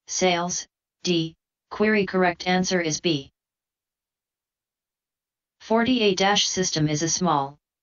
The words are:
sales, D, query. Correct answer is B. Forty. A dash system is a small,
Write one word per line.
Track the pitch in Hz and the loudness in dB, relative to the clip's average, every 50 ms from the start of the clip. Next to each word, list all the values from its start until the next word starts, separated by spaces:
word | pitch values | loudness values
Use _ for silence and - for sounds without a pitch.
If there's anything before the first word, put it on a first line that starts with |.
| _ | _
sales, | - - - 185 180 175 170 175 175 175 - - - _ _ _ _ _ _ - | -10 -4 0 0 0 0 0 -2 -4 -6 -8 -10 -12 _ _ _ _ _ _ -4
D, | 180 175 165 160 165 - _ _ _ _ _ _ _ | -2 0 0 -2 -4 -8 _ _ _ _ _ _ _
query. | - - 208 214 214 208 196 | -4 -2 0 2 2 2 0
Correct | 196 - 190 180 180 175 - - | 0 0 2 2 2 0 -2 -2
answer | 185 185 185 185 185 190 180 | 0 0 0 0 0 0 0
is | 170 160 147 - | 0 -2 -4 -2
B. | - 175 156 139 135 - _ _ _ _ _ _ _ _ _ _ _ _ _ _ _ _ _ _ _ _ _ _ _ _ _ _ _ _ _ _ _ _ _ _ _ _ _ _ _ _ _ _ _ _ _ _ | -2 -2 -2 -2 -6 -12 _ _ _ _ _ _ _ _ _ _ _ _ _ _ _ _ _ _ _ _ _ _ _ _ _ _ _ _ _ _ _ _ _ _ _ _ _ _ _ _ _ _ _ _ _ _
Forty. | - - 220 226 233 240 262 240 | -4 0 0 2 2 2 2 2
A | 214 208 185 | 2 2 2
dash | 180 190 196 208 202 - | 2 2 2 2 2 0
system | - - 185 185 - - 160 151 | 0 -2 -2 -2 -2 0 0 0
is | 151 151 151 170 | 0 0 0 0
a | 160 | -2
small, | - - 185 170 156 143 139 139 147 - _ _ _ _ | -2 0 0 2 2 0 0 -4 -8 -16 _ _ _ _